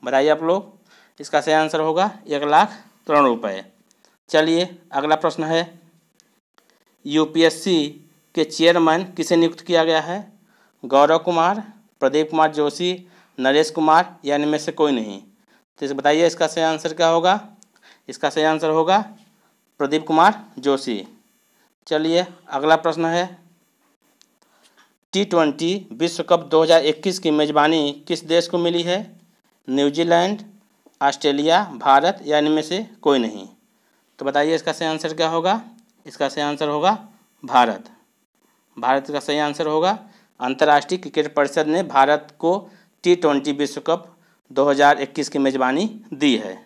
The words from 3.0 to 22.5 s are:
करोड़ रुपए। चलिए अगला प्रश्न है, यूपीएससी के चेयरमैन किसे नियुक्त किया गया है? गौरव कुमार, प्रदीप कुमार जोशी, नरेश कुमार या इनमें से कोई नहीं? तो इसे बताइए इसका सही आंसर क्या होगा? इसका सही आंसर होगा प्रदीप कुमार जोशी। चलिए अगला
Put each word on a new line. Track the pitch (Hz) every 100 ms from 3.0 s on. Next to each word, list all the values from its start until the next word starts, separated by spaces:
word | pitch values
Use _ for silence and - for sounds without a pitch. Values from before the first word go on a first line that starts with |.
| -
करोड़ | 147 135
रुपए। | 117 113 95 - _ _ _ _ _ _
चलिए | 160 160 165 180 180 _
अगला | 143 147 156
प्रश्न | 165 156
है, | 156 165 170 - _ _ _ _ _ _ _ _ _ _ _ _
यूपीएससी | 143 151 156 156 165 160 202 175 147 151 _ _ _
के | - 151
चेयरमैन | - 165 175 160 165 185
किसे | - 151 170
नियुक्त | 165 165
किया | - 170
गया | 160 160
है? | 156 185 202 _ _ _ _ _
गौरव | - 135 147 165
कुमार, | 165 170 170 208 208 - _ _
प्रदीप | 135 143 156
कुमार | 160 156
जोशी, | 151 147 151 180 180 - _ _ -
नरेश | 131 143 156
कुमार | 165 156 160 180 -
या | 143 143
इनमें | 147 151
से | 151
कोई | 156 151
नहीं? | 131 110 98 104 _ _ _ _ _
तो | -
इसे |
बताइए | 139 143 156 170
इसका | 165 156
सही | 170
आंसर | 160 156 -
क्या | 160 165
होगा? | 165 175 202 214 _ _ _ _ _ -
इसका | 131 147
सही | 156
आंसर | 156 156 160
होगा | 156 165 196 214 - _ _ _ _ _ _
प्रदीप | 139 156 156
कुमार | 160 180 214 - -
जोशी। | 135 143 - 107 92 _ _ _ _ _ _ _ -
चलिए | 156 160 170 180 -
अगला | _